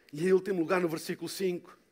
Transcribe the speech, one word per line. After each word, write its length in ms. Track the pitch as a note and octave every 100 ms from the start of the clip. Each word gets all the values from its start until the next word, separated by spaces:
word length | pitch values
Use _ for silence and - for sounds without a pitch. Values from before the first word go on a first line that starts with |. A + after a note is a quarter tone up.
| _
E 160 | D3 F#3
em 40 |
último 280 | F#3 F#3+ F#3
lugar, 200 | D#3+ F#3
no 80 | F3
versículo 400 | D#3+ - F3 E3+
cinco 480 | - F#3+ F3 - - _